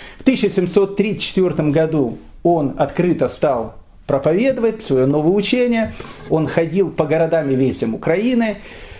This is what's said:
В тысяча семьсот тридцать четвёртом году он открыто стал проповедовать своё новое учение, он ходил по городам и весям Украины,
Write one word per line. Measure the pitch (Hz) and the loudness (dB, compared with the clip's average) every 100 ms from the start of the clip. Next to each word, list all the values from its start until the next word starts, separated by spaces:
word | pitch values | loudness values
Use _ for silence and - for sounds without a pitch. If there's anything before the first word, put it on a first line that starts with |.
| - - | -18 -4
В | |
тысяча | - 247 202 | 0 2 2
семьсот | 190 180 202 196 196 | 0 0 2 0 0
тридцать | 208 170 | -2 -2
четвёртом | - 190 185 143 151 | -2 0 0 0 0
году | 151 160 156 120 113 - - | 2 2 0 -2 -4 -16 -2
он | 170 170 135 - | 0 2 0 -2
открыто | 143 - 175 156 127 | -2 0 0 0 -2
стал | - 151 123 110 - - - - | 0 0 0 -4 -12 -20 -12 -2
проповедовать | 135 151 175 262 254 226 220 | 0 2 2 2 2 0 -2
своё | - 131 131 | 0 2 2
новое | 151 156 | 2 2
учение, | 202 202 247 247 233 220 - - - - | 2 2 2 2 0 -2 -6 -14 -12 -2
он | 156 143 | 0 0
ходил | 165 165 185 165 | 0 0 2 0
по | - | 0
городам | 151 160 160 165 143 | 0 2 2 0 2
и | 131 | 2
весям | 135 - 113 | 0 0 -4
Украины, | 107 160 180 233 240 226 202 - - - | -2 0 0 2 0 0 -4 -12 -18 -18